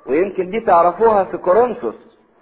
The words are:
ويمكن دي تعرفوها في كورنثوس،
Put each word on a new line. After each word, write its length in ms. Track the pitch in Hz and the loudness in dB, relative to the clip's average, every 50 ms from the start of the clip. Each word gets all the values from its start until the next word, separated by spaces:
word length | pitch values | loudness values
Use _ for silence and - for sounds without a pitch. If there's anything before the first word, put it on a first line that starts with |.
| - | -6
ويمكن 440 | - 131 156 190 202 - 185 180 180 | -4 -2 -2 -2 -2 -4 -8 -8 -6
دي 100 | 190 226 | -6 -4
تعرفوها 640 | 220 214 180 170 170 175 175 175 220 226 220 202 185 | 0 2 4 4 4 2 2 2 2 2 2 2 0
في 120 | 180 - | -2 -6
كورنثوس، 840 | 165 - 180 180 214 247 247 202 - - 113 104 - - - _ _ _ _ _ _ | -6 -2 0 2 2 2 0 -2 -6 -8 -10 -10 -10 -20 -20 _ _ _ _ _ _